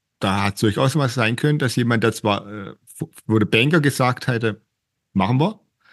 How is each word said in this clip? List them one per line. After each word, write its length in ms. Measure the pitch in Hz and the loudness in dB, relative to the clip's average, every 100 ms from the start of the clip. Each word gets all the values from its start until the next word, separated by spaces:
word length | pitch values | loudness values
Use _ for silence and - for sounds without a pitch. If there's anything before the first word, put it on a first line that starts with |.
| _ _ | _ _
da 240 | 101 98 | -4 -2
hat 180 | 101 - | -2 0
durchaus 340 | 110 - 135 156 | 0 2 0 2
was 180 | 135 | 0
sein 220 | 127 113 117 | 0 -2 0
können, 220 | 151 147 | 0 0
dass 180 | 131 123 | 0 0
jemand, 280 | 120 117 | 0 2
der 80 | 104 | 0
zwar, 340 | - 107 101 101 | 0 -2 -2 -6
äh, 280 | 104 98 - - - - - - | -14 -14 -18 -20 -14 -14 -10 -2
wo 120 | 107 | 0
der 80 | 101 | 2
Banker 340 | 110 139 170 | 2 4 4
gesagt 460 | 143 - 127 123 - | 2 2 0 0 -4
hätte, 360 | 117 113 101 _ _ _ _ _ | -2 -2 -6 _ _ _ _ _
"Machen 260 | 95 95 127 | -2 0 2
wir", 220 | 180 220 _ _ _ | 0 -4 _ _ _